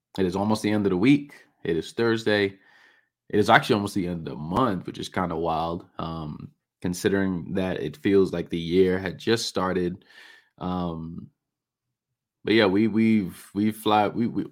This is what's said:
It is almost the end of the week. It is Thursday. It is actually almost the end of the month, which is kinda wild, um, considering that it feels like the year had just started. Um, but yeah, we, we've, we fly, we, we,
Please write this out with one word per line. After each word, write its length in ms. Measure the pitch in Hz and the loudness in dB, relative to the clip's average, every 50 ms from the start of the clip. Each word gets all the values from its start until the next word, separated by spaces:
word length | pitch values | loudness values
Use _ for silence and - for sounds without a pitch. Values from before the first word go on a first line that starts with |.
| _ _ - - | _ _ -4 -2
It 60 | 95 | 0
is 100 | 90 87 | 0 0
almost 280 | 95 101 107 110 107 - | 0 0 0 0 0 0
the 80 | 104 | 0
end 160 | 107 107 101 | 0 2 2
of 40 | 98 | 2
the 60 | 92 | 2
week. 380 | 90 101 135 147 143 143 - - - - _ _ _ - | 4 4 4 4 4 2 -4 -14 -20 -20 _ _ _ -4
It 120 | 87 85 | -2 -2
is 160 | 80 - - - | -2 -4 -6 -4
Thursday. 640 | - 117 117 113 110 113 107 104 104 101 98 98 - _ _ _ _ _ _ _ _ _ _ _ _ _ _ | -2 0 0 0 0 2 2 4 4 4 2 -2 -6 _ _ _ _ _ _ _ _ _ _ _ _ _ _
It 100 | - 104 | 0 0
is 120 | 101 104 | 4 6
actually 240 | 113 143 143 - 123 | 6 4 6 4 2
almost 200 | 104 101 98 - | 2 2 -2 -2
the 120 | 101 87 | -4 -4
end 200 | 90 90 85 80 | -4 -4 -6 -8
of 60 | 73 65 | -10 -10
the 80 | 65 | -10
month, 460 | 76 80 90 110 131 117 95 87 - | -8 -4 0 0 0 0 0 -4 -6
which 100 | - - | -10 -10
is 140 | - - - | -10 -12 -6
kinda 260 | - 101 92 85 85 | -4 -4 -4 -2 -2
wild, 480 | 82 85 82 80 80 82 85 85 92 - - _ - | -2 -2 -2 -2 -2 -2 -4 -4 -6 -10 -12 _ -10
um, 520 | 85 82 82 82 78 76 76 - - - - _ _ _ _ _ | -10 -8 -8 -8 -10 -10 -12 -12 -14 -18 -20 _ _ _ _ _
considering 720 | - 90 87 - - 104 95 98 98 95 92 85 87 - 90 | -6 -6 -6 -2 0 0 2 2 0 -2 -2 -4 -6 -6 -6
that 260 | 95 92 92 85 - - | -4 -4 -4 -4 -4 -6
it 160 | 78 73 - | -8 -8 -4
feels 340 | - 104 98 98 95 87 - | 0 2 4 4 4 4 0
like 160 | 85 82 - | -4 -6 -4
the 100 | - 85 | -6 -6
year 400 | 82 82 85 92 92 92 90 92 | -4 0 2 4 4 4 2 0
had 200 | 98 90 78 - | -2 -6 -8 -6
just 300 | - 110 113 117 - - | -2 -2 0 0 -2 -4
started. 580 | - 95 92 92 92 90 90 87 90 - - _ - - - - - - _ _ _ | -4 -4 -2 -2 -2 -2 -2 -4 -4 -8 -14 _ -20 -20 -20 -20 -20 -20 _ _ _
Um, 720 | _ - 90 90 90 90 85 82 82 80 82 85 - 107 - _ _ _ _ _ _ _ _ _ _ _ _ _ _ _ _ _ _ _ _ _ _ _ | _ -8 -6 -4 -4 -4 -6 -6 -8 -10 -12 -12 -14 -16 -18 _ _ _ _ _ _ _ _ _ _ _ _ _ _ _ _ _ _ _ _ _ _ _
but 120 | - 107 | 2 4
yeah, 100 | 113 107 | 4 4
we, 240 | 95 95 104 113 110 | 4 4 2 2 2
we've, 600 | 95 110 113 113 110 107 95 85 90 - - - - | 2 2 4 4 4 2 2 -2 -6 -12 -18 -10 -4
we 180 | 98 107 110 | -2 -2 -2
fly, 380 | 107 - - 107 107 107 104 95 | -2 -2 -2 2 2 2 2 2
we, 200 | - - 120 104 | 0 -2 -4 -2
we, 180 | - 101 - - | -4 -6 -8 -8